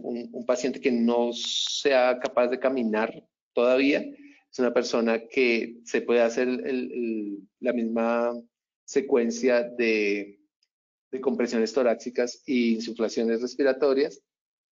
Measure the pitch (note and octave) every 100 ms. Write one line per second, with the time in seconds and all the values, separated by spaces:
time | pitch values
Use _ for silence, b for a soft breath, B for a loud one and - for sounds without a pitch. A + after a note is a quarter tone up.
0 | - A#2+ A#2+ B2 B2 B2 C3 - C#3 A#2+
1 | A#2 A#2+ A#2+ A#2 - - - - C#3+ C3
2 | B2+ B2 - A#2+ B2 B2+ C3 C3+ A2+ G#2+
3 | A2+ - - _ _ A#2+ A#2+ B2+ C#3 D3+
4 | - - - - _ - A#2+ B2 A#2 B2
5 | A2+ A2+ - C#3 B2 A2+ - - - A#2
6 | A2+ A#2+ A2+ C3 B2+ B2 C#3+ B2+ - B2
7 | A#2 A2 G2+ G2+ - _ B2 A#2+ A2+ A#2
8 | A#2 A#2 A#2+ A#2+ A#2 _ _ _ - C#3
9 | C3+ C3 A#2 A#2 B2+ A#2+ A#2+ - A#2 G#2+
10 | G2+ G2+ G2+ - _ _ _ _ _ _
11 | _ C3 C3 A#2 A#2 A#2 A2 C#3 A#2+ A2+
12 | B2 B2+ B2 - - B2+ A#2 A2 A#2 A2+
13 | A2+ - A2+ A2+ B2 - C#3 C3 C#3+ C3+
14 | D3 - _ _ _ _ _